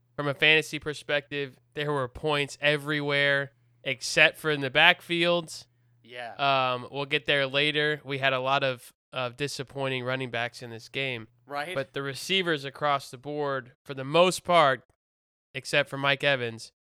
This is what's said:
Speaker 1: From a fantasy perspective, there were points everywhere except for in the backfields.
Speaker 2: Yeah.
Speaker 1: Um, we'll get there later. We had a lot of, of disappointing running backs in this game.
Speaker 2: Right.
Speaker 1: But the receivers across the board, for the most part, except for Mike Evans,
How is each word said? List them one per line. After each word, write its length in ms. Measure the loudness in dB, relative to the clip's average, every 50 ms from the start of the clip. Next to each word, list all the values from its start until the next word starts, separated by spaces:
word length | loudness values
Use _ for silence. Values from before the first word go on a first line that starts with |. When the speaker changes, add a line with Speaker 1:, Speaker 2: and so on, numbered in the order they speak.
| _ _ _
Speaker 1:
From 120 | -6 -4
a 60 | -4 0
fantasy 460 | 4 6 6 6 6 4 0 -8 -8
perspective, 800 | -8 -8 -10 -10 -6 -4 -4 -4 -4 _ -6 -6 -6 -8 -10 _ _ _ _
there 160 | -6 -4 -2
were 160 | -2 -2 -4
points 500 | -4 -8 -6 -2 -2 0 0 -2 -4 -6 -2
everywhere 920 | 0 0 0 0 -2 -4 -4 -2 -2 0 2 2 2 2 2 0 -2 -4 _ _ _ _ _ _ -6
except 560 | -6 -6 -6 -6 -2 4 4 4 4 4 0
for 100 | -2 -2
in 120 | -2 0
the 80 | -2 0
backfields. 960 | 4 6 6 6 4 2 -2 -6 -2 0 2 2 2 0 -2 -6 -14 -16 -16 _ _ _ _ _ _ _ _
Speaker 2:
Yeah. 300 | -18 -14 -12 -12 -12 -4 0 2 2 4 4 2 0 -2
Speaker 1:
Um, 140 | -4 -6 -8
we'll 140 | -8 -8 -4
get 220 | -2 -2 -2 0
there 180 | 0 2 2 2
later. 560 | 0 0 0 0 2 2 2 0 0 -2 -4 -4
We 140 | -8 -6
had 160 | 0 0 0 0
a 60 | 2
lot 240 | 0 2 2 2 2
of, 280 | 0 -2 -4 -10 -20 _ _ _ _ -8
of 240 | -6 -6 -6 -4
disappointing 640 | -6 -6 -6 -6 -8 -10 -10 -8 -6 -4 -4 -2 -4 -2
running 280 | -4 -4 -4 -4 -4
backs 320 | -4 -4 -4 -6 -8 -12 -14
in 80 | -14
this 180 | -14 -14 -16 -8
game. 380 | -6 -6 -4 -4 -6 -8 -10 -14 _ _ _
Speaker 2:
Right. 300 | -10 -8 -8 -6 -4 -4
Speaker 1:
But 180 | -6 -6 -4 -6
the 80 | -6
receivers 640 | -6 -6 -6 -8 -4 0 0 0 2 2 0 -2 -4
across 460 | -10 -8 -2 0 0 0 0 -2 -8
the 80 | -16 -14
board, 540 | -10 -8 -6 -4 -2 -2 -2 -4 -6 -10 -20 _ _
for 80 | -12 -10
the 100 | -8 -6
most 400 | 2 4 6 6 6 4 0 -2
part, 380 | 4 6 6 6 6 4 0 -4 _ _ _ _ _ _ _ _ _ _ _ _ _ -14
except 340 | -14 -8 0 0 0 0
for 100 | 0 -4
Mike 260 | -2 0 0 0 2 2
Evans, 480 | 2 2 2 -2 -6 -6 -10 -16 -18 _ _ _ _ _